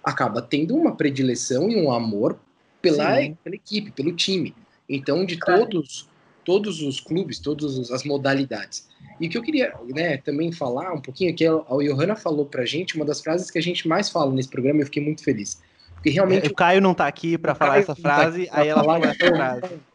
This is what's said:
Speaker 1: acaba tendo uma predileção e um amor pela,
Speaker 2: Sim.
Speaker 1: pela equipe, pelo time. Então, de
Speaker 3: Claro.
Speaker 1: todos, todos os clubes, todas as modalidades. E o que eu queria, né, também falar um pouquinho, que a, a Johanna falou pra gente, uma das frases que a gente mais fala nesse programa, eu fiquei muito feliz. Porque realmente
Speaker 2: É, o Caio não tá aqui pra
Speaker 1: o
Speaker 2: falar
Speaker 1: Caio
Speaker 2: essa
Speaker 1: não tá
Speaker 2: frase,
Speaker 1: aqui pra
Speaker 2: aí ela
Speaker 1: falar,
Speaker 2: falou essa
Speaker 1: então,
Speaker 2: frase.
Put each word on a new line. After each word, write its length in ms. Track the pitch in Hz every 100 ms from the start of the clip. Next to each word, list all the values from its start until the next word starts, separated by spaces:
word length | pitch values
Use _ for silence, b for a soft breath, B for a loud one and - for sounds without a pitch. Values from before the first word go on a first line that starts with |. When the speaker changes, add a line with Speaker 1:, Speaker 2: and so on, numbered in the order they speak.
Speaker 1:
acaba 380 | - 135 123 110
tendo 340 | - 143 170 277
uma 200 | 302 -
predileção 720 | 147 131 131 120 - 131 185
e 60 | 226
um 160 | 151
amor 480 | 117 113 101 131 - _ _ _ _
pela, 400 | 180 147 156 233
Speaker 2:
Sim. 160 | 285 160
Speaker 1:
pela 120 | 165 202
equipe, 360 | - 208 -
pelo 220 | 135 147
time. 420 | 170 - 190 131 - b b -
Então, 340 | 139 139 151 185
de 120 | 170
Speaker 3:
Claro. 300 | - 180 240
Speaker 1:
todos, 420 | 190 139 - - _ _ _
todos 380 | - 196 208 165
os 180 | 143 131
clubes, 380 | - 160 175 -
todas 540 | 143 147 147 131 120
as 120 | 123
modalidades. 840 | 147 143 139 135 135 107 95 - _ B B -
E 80 | 165
o 20 |
que 80 | 233
eu 60 |
queria, 300 | 247 302 - - 120
né, 280 | 135 170 135
também 340 | - 143 165
falar 420 | 170 131 123 180
um 80 | 160
pouquinho, 340 | 135 131 180 165
que 100 | 160
a, 80 |
a 300 | 160 - 131
Johanna 320 | 147 139 175 -
falou 300 | 175 147 143
pra 200 | 131 120
gente, 300 | 147 180 156
uma 100 | 147
das 160 | 143
frases 300 | - 170 185
que 80 | 170
a 20 |
gente 260 | 165 175 160
mais 220 | 170 208
fala 220 | 170 143
nesse 160 | 131 127
programa, 300 | - 127 151
eu 60 | 143
fiquei 180 | -
muito 200 | 147 156
feliz. 380 | - 110 101 - b b b
Porque 160 | - 156
realmente 380 | 151 190 190 151
Speaker 2:
É, 20 |
o 60 | -
Caio 260 | 175 190
não 140 | 196 175
tá 100 | 147
aqui 320 | - 165 165
pra 140 | 165
Speaker 1:
o 40 | 135
Speaker 2:
falar 160 | 147
Speaker 1:
Caio 100 | 139
Speaker 2:
essa 100 | -
Speaker 1:
não 40 | 147
tá 60 |
Speaker 2:
frase, 400 | 156 147 160 170
Speaker 1:
aqui 60 | 175
pra 120 | 147
Speaker 2:
aí 60 | 151
ela 120 | 156
Speaker 1:
falar, 120 | 151
Speaker 2:
falou 160 | 170 160
essa 160 | - 175
Speaker 1:
então, 100 | 160
Speaker 2:
frase. 400 | 131 127 - 165 _